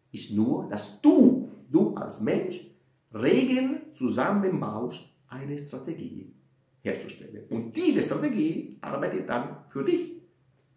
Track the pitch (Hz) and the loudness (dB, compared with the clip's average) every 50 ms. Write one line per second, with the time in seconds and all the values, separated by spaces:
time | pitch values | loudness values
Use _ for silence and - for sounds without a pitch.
0 | _ _ - 104 - - 104 104 110 127 - - - - 104 104 - - - - | _ _ -14 -12 -8 -2 0 2 2 2 2 0 -2 -4 -6 -8 -8 -10 -2 4
1 | - 294 294 277 220 - - - - - - - - - 135 175 214 - - - | 8 8 10 10 10 8 8 4 0 -6 -12 -16 -2 2 4 4 4 4 0 -4
2 | - - - - 107 135 185 277 381 370 349 - - - - _ _ _ _ _ | -6 -8 -6 -4 -2 0 0 0 -2 -4 -6 -10 -12 -18 -20 _ _ _ _ _
3 | _ _ 110 104 120 151 208 254 262 247 254 254 262 262 311 - - - - - | _ _ -6 -2 0 2 2 2 2 2 2 2 2 0 -2 -4 -8 -12 -8 -4
4 | 131 113 101 120 139 185 202 202 190 185 175 - 120 107 104 110 123 - - - | -2 -2 0 0 0 2 2 2 2 0 0 -2 -2 -4 -4 -4 -6 -6 -8 -10
5 | - - _ _ _ - - 135 135 143 147 143 143 - 135 131 - 170 165 - | -16 -20 _ _ _ -16 -12 -10 -8 -8 -8 -8 -10 -10 -12 -10 -8 -8 -8 -8
6 | - 110 104 101 98 - - _ _ _ _ _ _ _ _ _ - 101 - - | -10 -12 -12 -14 -16 -16 -20 _ _ _ _ _ _ _ _ _ -6 -6 -6 -6
7 | - - - - - - - - - - - - - - - 311 370 330 - - | -8 -12 -14 -16 -16 -16 -16 -16 -10 -6 -6 -4 -4 -6 -4 -2 0 2 2 2
8 | - - - - - 277 226 196 151 165 - - - - - - - 143 - - | 0 0 -2 -2 -2 -2 0 0 0 0 -2 -4 -6 -10 -12 -12 -10 -8 -6 -4
9 | 165 - - - - - 120 120 - - - - - - - 139 - 359 339 - | -4 -4 -4 -4 -4 -4 -4 -4 -4 -6 -10 -14 -16 -10 -8 -4 0 0 0 0
10 | - - - - - _ _ _ _ _ _ _ _ _ _ | 0 -4 -12 -16 -20 _ _ _ _ _ _ _ _ _ _